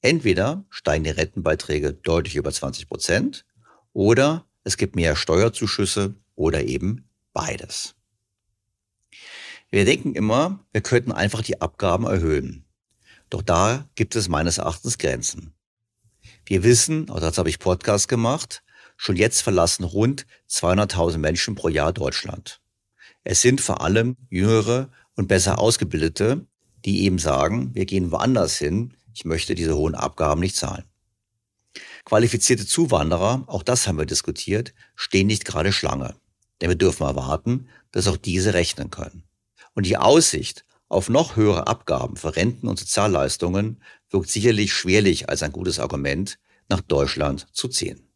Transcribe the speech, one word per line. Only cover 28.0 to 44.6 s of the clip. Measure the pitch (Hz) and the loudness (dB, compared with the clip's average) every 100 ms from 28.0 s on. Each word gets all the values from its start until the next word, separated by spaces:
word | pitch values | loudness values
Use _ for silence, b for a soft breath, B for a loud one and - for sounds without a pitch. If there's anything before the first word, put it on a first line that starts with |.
| 90 | -2
woanders | 78 117 127 82 - | 0 2 2 2 0
hin, | 73 95 120 - _ - | -2 -2 -4 -10 _ -12
ich | 82 | -4
möchte | 82 - 85 | -2 -2 -2
diese | 82 76 | 0 0
hohen | 78 82 | 0 -2
Abgaben | - - 78 76 | -4 -2 0 2
nicht | 92 - | 0 -2
zahlen. | 69 65 - _ _ _ _ _ _ _ _ B B B - | -6 -8 -12 _ _ _ _ _ _ _ _ B B B 0
Qualifizierte | 107 117 120 - 123 98 | 4 4 2 2 2 0
Zuwanderer, | - 165 101 78 85 98 127 127 | 0 2 2 2 2 2 0 -4
auch | - | -6
das | - 120 - | 0 0 0
haben | 80 | 0
wir | 71 | 0
diskutiert, | - - - - 101 123 b b b | -2 -4 -8 -2 -2 -2 b b b
stehen | - 98 98 | 0 2 4
nicht | 107 - | 2 -2
gerade | 80 87 | -2 0
Schlange. | 95 - 67 64 - _ _ _ _ | 0 -2 -4 -6 -10 _ _ _ _
Denn | 82 | -2
wir | 87 | 2
dürfen | 92 78 | 2 2
erwarten, | 73 67 65 73 - 127 127 B B | -2 -2 -2 -4 -2 -4 -6 B B
dass | - 98 | -2 0
auch | - | -2
diese | - 90 95 | -2 0 2
rechnen | 90 85 - - | 2 0 -2 -10
können. | - - 87 - _ _ b b | -10 -14 -14 -20 _ _ b b
Und | - 95 | -4 0
die | 107 | 4
Aussicht | 104 151 160 - - - _ _ _ | 6 6 6 0 -6 -12 _ _ _
auf | - 95 | -2 2
noch | 120 160 - | 2 2 2
höhere | 107 90 - | 4 4 0
Abgaben | 117 - 69 64 - | -4 -2 -2 -2 -6
für | 80 76 | -6 0
Renten | 101 120 - | 0 0 -6
und | 101 | -6
Sozialleistungen | - - 104 87 67 - 87 92 107 117 B B _ | -4 0 2 2 0 -2 -2 0 -2 -6 B B _
wirkt | 98 98 | -2 -2
sicherlich | - 110 110 | 0 2 4